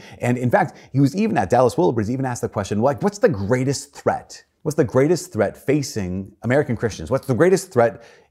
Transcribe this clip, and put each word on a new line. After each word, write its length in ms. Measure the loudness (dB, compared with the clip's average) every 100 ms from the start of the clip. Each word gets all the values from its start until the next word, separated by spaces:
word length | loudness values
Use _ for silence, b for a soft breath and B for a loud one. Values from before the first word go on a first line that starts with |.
| B B
and 180 | -2 0
in 140 | 0
fact, 260 | 0 0 B B
he 80 | 2
was 160 | 2 2
even 200 | 0 0
at, 140 | 2
Dallas 300 | 4 4 4
Willard 160 | 0 0
was 160 | -2
even 160 | -4 -4
asked 160 | -4
the 60 | -6
question, 300 | -6 -4 0
like, 220 | 0 0
"What's 160 | -4 0
the 120 | 0
greatest 680 | 0 0 0 0 -4 -8 -6
threat? 480 | -4 -4 -8 -20 -20 _
What's 140 | -4 -2
the 80 |
greatest 500 | 0 2 2 2 -2
threat 240 | -2 -2 -2
facing 760 | -2 -2 -2 -6 -6 -6 -8 -8
American 340 | 0 2 2 -2
Christians? 320 | -4 -6 -4
What's 160 | -4 -2
the 80 |
greatest 380 | 2 4 2 0
threat 320 | 2 2 0 B B B